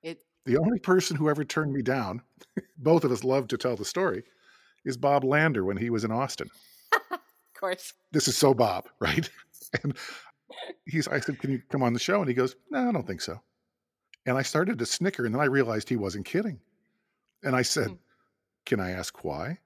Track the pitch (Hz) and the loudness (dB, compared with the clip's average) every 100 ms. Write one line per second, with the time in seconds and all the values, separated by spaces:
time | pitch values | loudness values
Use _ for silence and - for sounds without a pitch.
0 | 160 165 _ _ - 127 165 240 - 185 | -10 -12 _ _ 0 2 2 0 4 2
1 | - 151 151 147 143 - 156 139 120 135 | 4 0 0 0 -2 -2 -2 -2 0 -2
2 | 101 107 - _ - - - - 135 170 | -2 -8 -12 _ -10 -10 -10 -4 4 4
3 | 147 120 127 135 117 127 127 113 104 - | 4 0 2 0 0 -2 -2 -2 -4 -2
4 | 185 98 - _ _ _ _ _ - 123 | -2 -2 -8 _ _ _ _ _ -8 0
5 | 139 143 131 147 160 120 95 101 117 113 | 2 4 4 4 4 4 0 0 0 0
6 | 110 113 135 - - - - - - 453 | 0 0 -2 -6 -10 -14 -20 -20 -2 -2
7 | - 349 _ _ _ - 190 185 - - | -2 -12 _ _ _ -8 -4 -4 -8 -18
8 | _ 156 139 120 143 123 113 92 - _ | _ 0 0 4 6 6 4 2 -8 _
9 | 104 - 160 - - - - - 147 - | 0 0 -2 -10 -20 -20 -8 -4 -4 -6
10 | - - - _ _ - - - - 165 | -12 -16 -20 _ _ -16 -16 -16 -6 -4
11 | - 143 - 139 139 131 - 143 123 117 | -2 -2 -4 -4 -2 -4 -2 0 0 0
12 | - 202 156 123 127 - _ 285 247 196 | 0 0 0 0 0 -2 _ -2 0 -2
13 | 107 95 - 82 _ _ _ _ _ _ | -4 -8 -8 -12 _ _ _ _ _ _
14 | _ - - 131 131 151 185 233 117 - | _ -10 -2 -2 0 0 0 0 -2 0
15 | 180 - 117 117 143 135 117 110 - 123 | -2 0 -2 2 2 4 2 0 -2 -2
16 | 98 101 - 175 214 131 _ _ _ _ | -2 -4 -4 -2 -2 -8 _ _ _ _
17 | _ _ _ _ 147 127 120 - 110 - | _ _ _ _ -2 0 2 0 -2 -6
18 | _ _ _ _ _ _ - 117 92 90 | _ _ _ _ _ _ -2 -2 0 -4
19 | 85 - - 71 95 180 | -8 -8 -8 -6 -6 -8